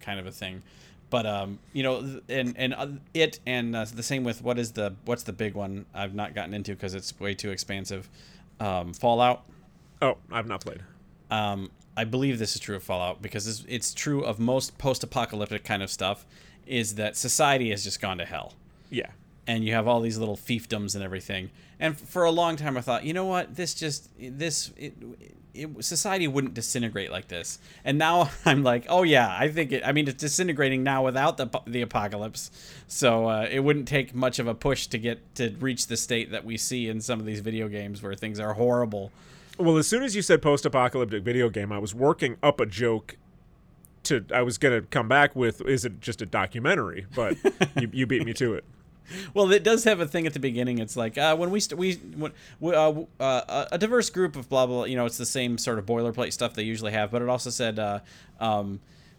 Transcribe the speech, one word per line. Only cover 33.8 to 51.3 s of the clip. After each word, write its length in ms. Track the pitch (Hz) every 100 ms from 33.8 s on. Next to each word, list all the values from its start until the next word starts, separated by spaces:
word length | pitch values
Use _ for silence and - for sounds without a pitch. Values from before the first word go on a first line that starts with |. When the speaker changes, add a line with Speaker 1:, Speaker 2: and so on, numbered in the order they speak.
| 123
Speaker 1:
take 280 | 143 120 123
much 240 | 127 117
of 80 | 117
a 80 | 107
push 320 | 139 127 -
to 100 | 120
get, 380 | 117 117 - -
to 140 | 117 101
reach 260 | 131 127 -
the 120 | 113
state 340 | - 117 80
that 120 | 107
we 140 | 104 110
see 320 | - 127 113
in 100 | 110
some 200 | 107 113
of 80 | 110
these 140 | 104
video 260 | 107 110 107
games 340 | 104 101 101
where 140 | 104 98
things 240 | 110 104
are 140 | 107
horrible. 580 | 107 120 123 117 104 98 - - - - -
Speaker 2:
Well, 180 | 165 160
as 100 | -
soon 140 | 233
as 140 | 269 208
you 80 |
said 180 | 180 165
post-apocalyptic 800 | 151 143 147 135 123 131 113 104
video 280 | 98 123 117
game, 220 | 101 101
I 60 | 101
was 160 | 101
working 440 | 110 143 160 139 113
up 180 | 147 -
a 60 | 110
joke 520 | 95 120 110 - - - - - - - - - - -
to, 200 | 131 -
I 80 | 123
was 160 | 120 -
gonna 240 | 139 117
come 260 | - 139 113
back 280 | 139 143 131
with, 260 | 117 -
"Is 240 | - 131 117
it 160 | 92
just 180 | - -
a 20 | 104
documentary?" 800 | 107 95 117 135 185 98 85 95 127
But 220 | 107 - - -
Speaker 1:
<laughs> 220 | - 139
Speaker 2:
you, 100 | 117
you 140 | 131 127
beat 180 | 131 113
me 80 |
to 220 | 107 120 92
it. 80 | - - - - - 185 185 196
Speaker 1:
Well, 160 | 190
it 120 | 202
does 200 | 208 226
have 160 | 226 185
a 80 | 156
thing 180 | 175 156
at 80 |
the 60 | 143
beginning. 400 | 135 120 123 120
It's 180 | 110 123
like, 180 | 113 139
uh, 200 | 156